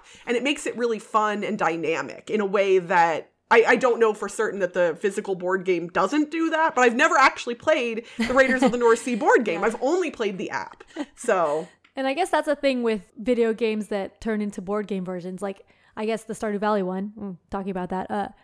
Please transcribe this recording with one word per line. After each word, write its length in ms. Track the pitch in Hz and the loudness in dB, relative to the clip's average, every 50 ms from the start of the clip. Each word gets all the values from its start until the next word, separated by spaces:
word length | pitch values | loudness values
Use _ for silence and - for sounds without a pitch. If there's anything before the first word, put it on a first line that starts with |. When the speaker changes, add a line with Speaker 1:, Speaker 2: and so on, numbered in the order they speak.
| - - - - - | -16 -20 -20 -16 -6
Speaker 1:
and 120 | - 240 - | -4 -4 -2
it 60 | 226 | 0
makes 220 | 277 302 294 - | -2 -2 -2 -4
it 120 | 285 - 220 | -8 -6 -4
really 220 | 247 233 226 208 | -2 -2 -2 -4
fun 440 | - - - 220 214 214 208 208 202 | -6 -2 0 2 2 2 0 -2 -4
and 140 | 165 208 185 | -4 -2 0
dynamic 680 | 185 165 170 165 160 151 165 143 139 127 - - - - | 0 0 0 -2 -2 -2 -2 -2 -4 -8 -10 -14 -10 -4
in 100 | 160 214 | -2 -2
a 60 | 208 | -2
way 340 | 190 190 208 196 196 190 190 | 0 2 2 4 4 4 2
that 500 | 175 170 190 175 165 165 160 143 - _ _ _ _ - | 2 2 4 4 4 4 2 -2 -6 _ _ _ _ 4
I, 120 | - 240 - - | 6 6 6 6
I 80 | 247 | 4
don't 240 | 220 254 254 233 226 | 4 4 2 4 4
know 140 | 226 220 214 | 4 2 2
for 140 | 214 214 202 | 0 -4 -8
certain 300 | - - 220 214 - 202 | -4 -2 -2 -2 -2 -2
that 120 | 190 180 - | -2 -2 0
the 240 | 185 175 175 160 - | 2 2 2 0 0
physical 340 | - 202 196 220 202 - 196 | -2 -2 -2 -2 -4 -4 -6
board 280 | 175 180 180 185 185 175 | -4 -2 -2 -2 -2 0
game 220 | 185 185 170 170 170 | 0 -2 -2 -2 -4
doesn't 420 | - 180 185 196 285 302 302 302 | -2 0 0 2 2 0 0 0
do 180 | 330 330 330 320 | 0 -2 -2 0
that, 240 | 320 311 320 320 311 | 0 0 0 0 4
but 60 | 254 247 | 4 4
I've 100 | 247 220 | 4 4
never 220 | 247 302 330 349 311 | 4 2 4 4 6
actually 380 | 262 302 330 - - 247 240 | 4 4 4 0 -8 -8 -8
played 500 | 240 - 311 311 311 240 233 226 214 233 - - - | -6 0 2 2 2 2 -2 -4 -6 -8 -10 -6 -4
the 160 | 226 233 254 | -2 0 4
Raiders 300 | 262 262 262 262 254 269 | 4 4 4 4 4 4
of 80 | 247 | 2
the 60 | 220 247 | 2 4
North 220 | 240 226 226 233 | 4 4 4 4
Sea 160 | - 262 240 | 2 -2 -2
board 280 | 202 285 359 494 453 233 | 0 4 4 4 4 4
game. 160 | 208 165 170 | 2 -2 0
Speaker 2:
<laughs> 20 | |
Yeah. 60 | 196 226 | 0 -2
Speaker 1:
I've 140 | 220 - | -2 0
only 300 | 247 269 339 381 359 294 | 0 0 0 0 0 -2
played 260 | - - 226 208 196 175 | -4 -4 -4 -4 -4 -6
the 120 | 208 - | -8 -6
app, 340 | - 127 92 - - - - _ - 339 294 - _ | -6 -6 -8 -8 -16 -20 -20 _ -12 -12 -12 -12 _
so. 520 | - - - 208 185 170 151 143 156 170 - _ _ _ _ - | -10 -2 0 2 2 2 0 0 -2 -4 -8 _ _ _ _ -10
Speaker 2:
And 100 | - 262 | -6 -4
I 80 | 269 277 | -4 0
guess 160 | 302 370 359 | -2 -2 0
that's 180 | - 302 302 302 | 0 0 0 0
a 80 | 285 | -2
thing 280 | - - 277 262 247 240 | 0 0 0 0 0 0
with 260 | 226 220 208 180 _ _ - | -2 -2 -2 -6 _ _ -10
video 360 | 214 254 247 233 233 226 220 | -2 -2 0 2 2 0 0
games 340 | 220 240 220 214 214 214 - | 0 -2 -2 -2 -2 -4 -4
that 340 | 220 202 190 - _ _ | -4 -6 -6 -6 _ _
turn 180 | - 220 220 208 | -6 -4 -4 -4
into 200 | 208 208 202 - | -4 -6 -6 -10
board 240 | 185 175 202 214 208 | -8 -6 -4 -4 -4
game 180 | 185 208 190 185 | -4 -6 -6 -6
versions. 380 | 180 185 180 165 185 185 175 | -6 -8 -8 -8 -10 -10 -8
Like, 240 | 208 196 196 - - _ _ _ _ _ - | -8 -8 -10 -10 -16 _ _ _ _ _ -12
I 100 | - 220 | -8 -6
guess 200 | 214 226 214 - | -4 -4 -6 -6
the 80 | - 214 | -10 -10
Stardew 240 | - - 214 208 202 | -8 -6 -4 -4 -2
Valley 240 | 208 208 214 208 190 | 0 0 0 0 0
one, 280 | 180 185 190 196 208 208 226 | -2 -4 -6 -6 -8 -10 -12
mm, 180 | 208 202 185 160 _ - | -12 -12 -12 -14 _ -10
talking 220 | - 196 196 196 | -8 -8 -6 -6
about 180 | 185 185 180 180 | -6 -6 -6 -6
that, 220 | 185 185 - - | -6 -6 -6 -4
uh, 160 | 220 208 196 - - _ | -6 -6 -6 -6 -10 _